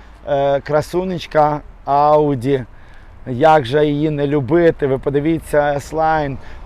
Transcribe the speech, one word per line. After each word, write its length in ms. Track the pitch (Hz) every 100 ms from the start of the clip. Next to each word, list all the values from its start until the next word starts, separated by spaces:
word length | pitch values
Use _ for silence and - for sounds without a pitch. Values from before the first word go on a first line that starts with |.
| - - -
е, 320 | 139 139 139
красунечка 1000 | - 151 147 175 185 175 - 156 151 147 - - -
Audi. 800 | 139 147 151 147 139 117 135 120 - - - - - -
Як 400 | 120 156 156 117
же 200 | 147 151
її 240 | 147 156
не 180 | 147 143
любити? 600 | 147 117 170 170 160 143
Ви 100 | 131
подивіться, 600 | 143 143 147 165 - 151
S-Line. 800 | 147 143 - 156 160 156 143 131 - -